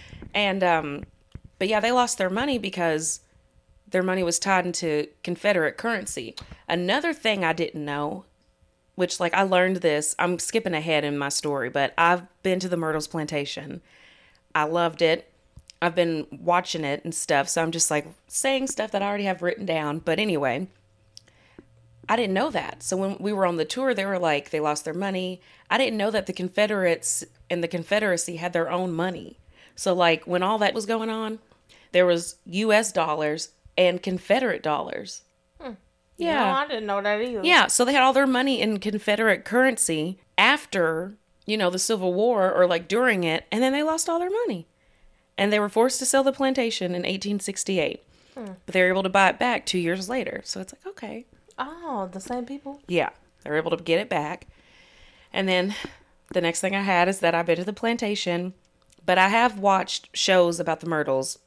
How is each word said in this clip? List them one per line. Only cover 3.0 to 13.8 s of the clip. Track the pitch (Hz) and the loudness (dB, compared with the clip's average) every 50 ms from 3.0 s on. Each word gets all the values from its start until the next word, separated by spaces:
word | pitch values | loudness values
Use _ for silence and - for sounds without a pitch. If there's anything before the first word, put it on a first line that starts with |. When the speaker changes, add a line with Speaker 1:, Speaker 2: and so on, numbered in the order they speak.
| 160 - - - _ _ _ _ _ _ _ _ _ _ _ _ _ - | -2 -4 -6 -8 _ _ _ _ _ _ _ _ _ _ _ _ _ -4
Speaker 1:
their | - 185 185 | -2 0 0
money | 185 185 190 185 | 0 0 0 0
was | 170 170 - | 0 -2 -2
tied | - 196 196 185 175 | 0 2 2 2 2
into | 180 170 - - 165 151 151 147 - _ _ - | 0 -4 -4 -4 -2 -2 -2 -2 -4 _ _ -8
Confederate | - 180 - - 202 202 175 160 147 - - | -8 -6 -2 0 2 2 2 2 0 -2 -2
currency. | - 226 233 202 - - - - 120 110 - - - - - - _ - | -4 -4 -4 -4 -4 -6 -8 -8 -10 -10 -12 -16 -18 -18 -20 -14 _ -2
Another | 160 175 180 180 208 285 294 339 311 | -2 -2 0 0 0 0 0 -2 -4
thing | - - 226 214 196 180 | -2 -2 -2 -2 0 0
I | 160 160 | 0 0
didn't | 165 170 - - 156 147 | 0 -2 -4 -6 -8 -8
know, | 147 143 143 147 147 - 185 - _ _ _ _ _ _ _ _ _ _ _ _ _ - | -6 -6 -4 -4 -6 -6 -10 -14 _ _ _ _ _ _ _ _ _ _ _ _ _ -4
which, | - 185 180 - - | -2 -2 -2 -2 -2
like, | 185 170 - | -2 0 2
I | - 196 | 2 2
learned | 190 185 180 180 185 190 | 4 4 4 4 4 2
this, | 180 175 165 147 147 151 - - - | 2 2 2 2 2 0 -2 -2 -2
I'm | - 180 180 170 | -2 -2 -2 -2
skipping | - - - 226 226 196 170 | -4 -2 -4 -2 -2 -2 -2
ahead | 156 151 170 156 151 147 | -2 -2 0 0 0 0
in | 147 143 | 0 -2
my | 143 143 139 | -2 -4 -4
story, | 143 - - 151 143 139 120 123 | -4 -4 -4 -2 -2 -2 -4 -2
but | - 143 139 131 - | -2 0 -2 0 0
I've | - 170 170 180 175 175 - _ _ - | 2 4 4 4 2 -2 -8 _ _ -2
been | 190 185 185 | -2 -2 0
to | 185 185 | -2 -2
the | 180 | -2
Myrtles | 170 165 160 156 156 151 | -2 -2 -2 -2 -2 -4
plantation. | - - 165 151 151 160 147 143 143 - - 143 147 139 180 | -4 -6 -6 -6 -4 -4 -4 -4 -6 -8 -10 -10 -12 -12 -14